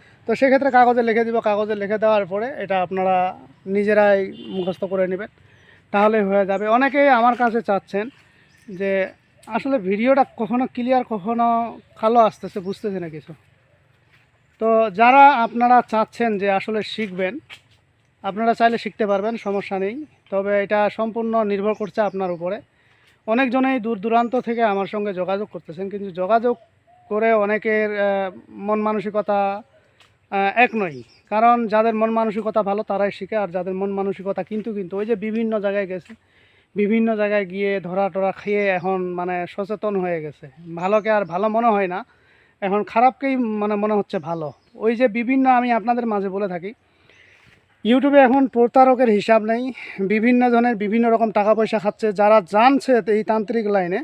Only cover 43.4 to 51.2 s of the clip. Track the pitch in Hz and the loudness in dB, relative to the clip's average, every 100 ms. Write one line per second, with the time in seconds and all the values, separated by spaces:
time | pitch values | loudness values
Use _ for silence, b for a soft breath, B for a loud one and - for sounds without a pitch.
43.4 | 226 214 208 208 214 208 - 190 147 165 | -2 -2 -2 -2 0 -2 -2 -6 -6 -8
44.4 | 151 - _ - 214 233 254 208 233 269 | -8 -12 _ -6 -2 0 0 0 -2 2
45.4 | 262 247 247 226 226 240 233 208 196 190 | 4 2 2 0 0 -2 -2 -2 -4 -4
46.4 | 202 175 190 - _ b b b b b | -6 -6 -10 -16 _ b b b b b
47.4 | b b b _ 214 254 277 285 247 269 | b b b _ 2 4 6 6 6 4
48.4 | 262 233 240 262 262 240 240 208 202 220 | 2 2 4 6 6 4 4 2 4 2
49.4 | 214 233 254 - B B 190 214 233 247 | 2 -4 -4 -10 B B -2 2 4 4
50.4 | 247 233 240 208 208 226 233 226 | 4 2 2 0 0 0 2 2